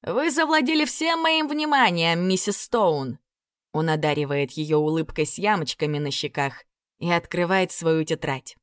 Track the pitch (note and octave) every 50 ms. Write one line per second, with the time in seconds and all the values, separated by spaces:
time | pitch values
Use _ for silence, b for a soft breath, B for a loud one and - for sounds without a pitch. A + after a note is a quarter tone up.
0 | - - E3+ A3+ D4+ E4 B3+ D4 D#4+ D#4 D#4+ D#4 D#4 B3+ D#4+ D#4 D4+ - - -
1 | D#4 E4 E4 E4 E4 E4 D#4+ D#4+ D#4 C#4+ D4 D4+ D4+ D4+ D4 C#4 B3 G#3 F3 E3+
2 | E3 E3 E3+ E3 F3 F#3 F#3+ F3+ - - G3 - - - - A#3 G#3+ F3+ D#3 C#3+
3 | C3+ C3 B2 - _ _ _ _ _ _ _ _ _ _ _ D3+ D#3 E3 D#3 D3+
4 | D3+ D3+ D3 C#3+ D3 C3+ C#3+ C#3+ C#3+ C3+ - - D#3 D3+ D#3 D3+ D3+ D3+ D#3 E3
5 | D#3+ D#3 - - D3+ D3 - - F#3 G#3 G#3+ F#3+ D#3 - - _ - D3 D3+ D3
6 | D3 C#3+ C3+ - - D3 _ - C#3+ C#3 C3+ - - _ _ _ _ _ _ _
7 | - E3+ F3 E3+ E3+ - - F3 F3 E3+ F#3 F#3+ F#3 F3+ - - E3+ E3 D#3+ D#3+
8 | D#3 D#3 E3 - - - C#3 C3 - - - _